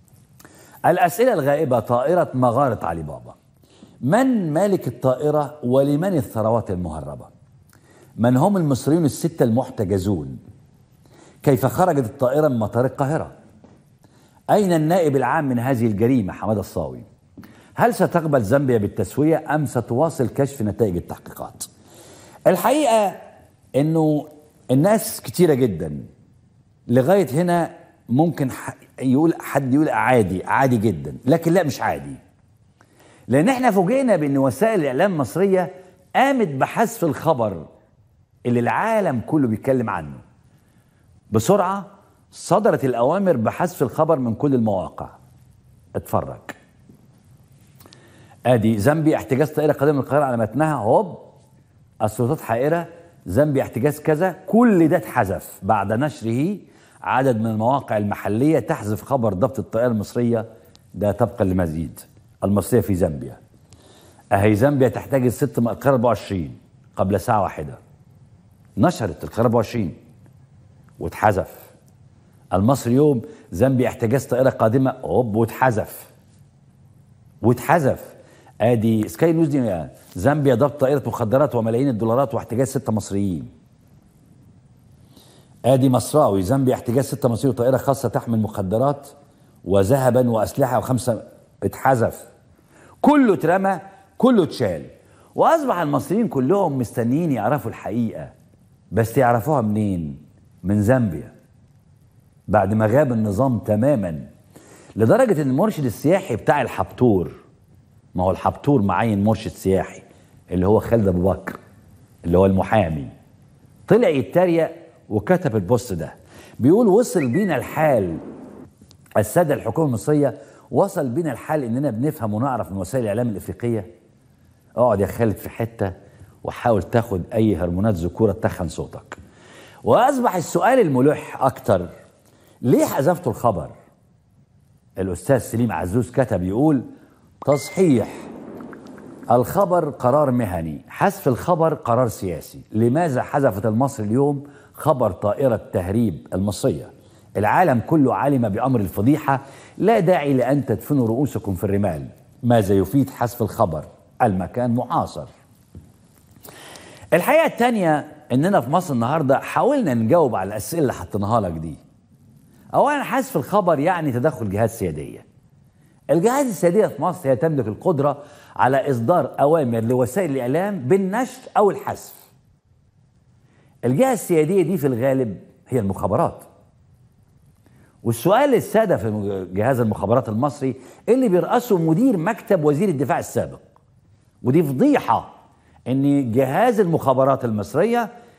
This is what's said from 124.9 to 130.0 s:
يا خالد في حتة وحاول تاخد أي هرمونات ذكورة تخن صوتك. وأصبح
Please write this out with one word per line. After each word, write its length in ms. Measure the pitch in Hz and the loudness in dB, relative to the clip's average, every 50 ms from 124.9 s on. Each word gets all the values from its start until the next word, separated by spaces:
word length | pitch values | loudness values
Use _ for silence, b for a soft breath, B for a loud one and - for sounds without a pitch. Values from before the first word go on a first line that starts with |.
| 107 95 | 4 2
يا 80 | 98 | 0
خالد 280 | 90 - - 117 113 95 | -2 0 0 0 0 0
في 140 | - - 95 | -4 -8 -14
حتة 440 | - - 117 113 - - 104 95 90 b b b b b b b b b b | -6 -6 -6 -6 -4 -6 -6 -6 -6 b b b b b b b b b b
وحاول 400 | - - - - 123 113 101 - | -12 -12 -2 0 2 2 2 0
تاخد 380 | - - 117 110 - 101 90 82 - - | 0 -2 -2 0 0 -4 -6 -6 -4 0
أي 220 | 113 110 107 95 | 0 2 2 2
هرمونات 400 | 80 90 87 87 92 101 113 104 | 0 -2 -2 -2 0 0 0 -2
ذكورة 360 | 82 82 87 - - 113 104 | -2 -4 -6 0 0 0 0
تخن 360 | 95 - - 95 87 - 92 | 0 -2 -4 -4 -4 -4 -8
صوتك. 500 | 80 - - 78 - - - - - - B B B B B B B B B B B B B B | -8 -6 -8 -10 -10 -12 -18 -16 -16 -18 B B B B B B B B B B B B B B
وأصبح 520 | 202 226 180 | 2 4 4